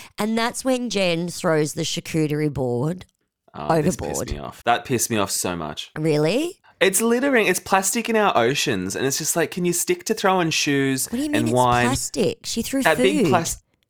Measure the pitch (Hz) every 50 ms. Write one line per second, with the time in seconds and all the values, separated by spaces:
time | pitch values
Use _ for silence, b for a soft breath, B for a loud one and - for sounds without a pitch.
0 | B B B - 208 220 226 226 226 240 - - - 262 254 247 247 233 180 196
1 | 190 175 170 165 175 175 165 - - 180 160 156 151 143 - 160 160 - - 175
2 | - - - 160 156 151 147 147 156 151 135 139 131 123 120 120 127 156 180 185
3 | - _ _ _ _ _ _ _ _ _ - - - - 160 165 151 170 175 -
4 | 120 73 71 69 98 - - 71 69 62 - - - 117 120 120 - - 135 110
5 | - - 117 107 98 95 - - - 92 87 85 80 76 76 - - - - -
6 | 156 160 147 147 151 156 190 262 320 349 381 _ b b b b 175 190 190 196
7 | 226 233 233 247 254 285 269 233 202 170 180 - - - 196 190 196 - - 240
8 | 220 - 226 214 208 190 - - 117 120 139 143 - 156 117 95 90 95 92 80
9 | 107 135 135 - 160 147 - 170 160 - - - 175 175 170 - - - 180 175
10 | - - 220 - - 196 190 185 175 160 147 - - 147 143 139 135 135 135 131
11 | - - - 240 294 311 294 - - 117 117 123 123 123 120 120 120 120 - -
12 | - - - 139 - 120 - - - - - 226 226 - - 269 254 165 160 156
13 | 247 190 - 294 226 160 185 170 165 - - - - _ _ _ _